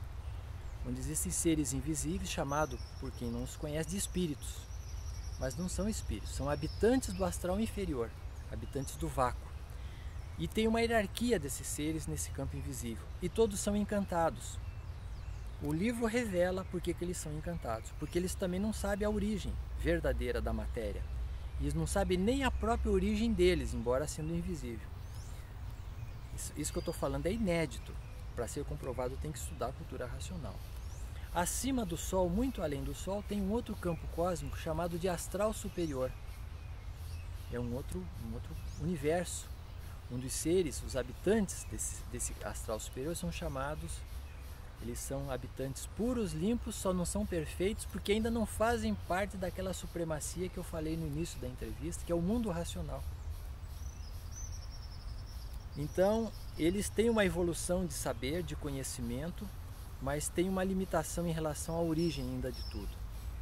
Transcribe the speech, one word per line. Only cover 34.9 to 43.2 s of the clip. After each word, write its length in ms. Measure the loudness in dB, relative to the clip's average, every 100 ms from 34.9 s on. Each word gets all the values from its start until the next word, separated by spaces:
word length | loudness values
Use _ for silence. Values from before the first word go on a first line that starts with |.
| 2
de 100 | 0
astral 440 | 0 -2 2 2
superior. 580 | 2 -4 0 0 2 0 -2 -8 -8 -8 -8 -8 -8 -8 -8 -6 -6 -6 -6 -4
É 80 | -2
um 120 | -2
outro, 320 | -2 -2 -4 -4 -6 -6
um 80 |
outro 220 | -6 -6 -6 -6 -2
universo, 680 | -2 2 2 2 2 -4 -6 -10 -8 -10 -8 -10 -6
onde 140 | -4 -2
os 60 |
seres, 500 | 0 4 4 4 0
os 140 | -2 -2
habitantes 680 | -2 0 4 4 4 -2 -6
desse, 320 | -4 -4 -4 -6
desse 240 | -4 -4 -4
astral 360 | -4 -4 -2 -2
superior 340 | -2 -4 -2
são 160 | -2